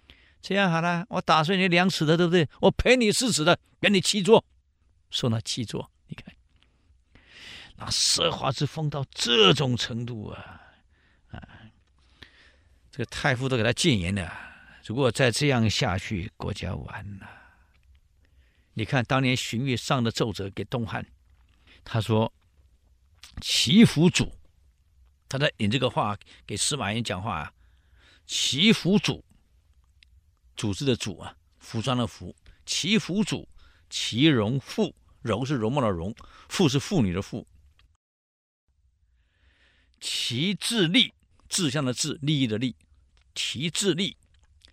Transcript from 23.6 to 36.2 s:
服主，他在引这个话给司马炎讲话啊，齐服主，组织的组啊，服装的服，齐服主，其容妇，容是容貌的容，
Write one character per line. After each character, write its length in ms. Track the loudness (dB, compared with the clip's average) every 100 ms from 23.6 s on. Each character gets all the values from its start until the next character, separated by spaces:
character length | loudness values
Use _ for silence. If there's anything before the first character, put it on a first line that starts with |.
| 4 8
服 260 | 8 8 4
主， 240 | 4 -2 -6 -20 _ _ _ _ _ _ _ -8
他 100 | -2
在 160 | -2 0
引 120 | 0
这 80 | 0
个 120 | 0
话 280 | 0 -2 -4 -12 -20 -10
给 80 | -4
司 220 | -4 -2
马 160 | -4
炎 100 | -4
讲 180 | -4 -6
话 180 | -6 -6
啊， 140 | -8 -14 _ _ _ _ _ _ -10
齐 480 | -4 -2 4 4
服 240 | 4 4 2
主， 260 | 0 -4 -8 _ _ _ _ _ _ _ _ _ _ _ _ -8
组 160 | -6
织 100 | -2
的 120 | -2 -2
组 240 | -4 -10
啊， 160 | -14 -20 _ _
服 240 | -10 -6
装 160 | -2 -2
的 80 | -2
服， 300 | -6 -16 -18 -20 -16 -8
齐 320 | -4 0 0
服 260 | 0 -4
主， 240 | -2 -4 -8 -20 -20 _ -12
其 360 | -8 -4 2 4
容 340 | 4 2 -2
妇， 360 | -4 -4 -4 -4 _ _
容 240 | -4 -2 -2
是 100 | -2
容 160 | -2
貌 100 | 0
的 80 | 0
容， 240 | 0 -6 -10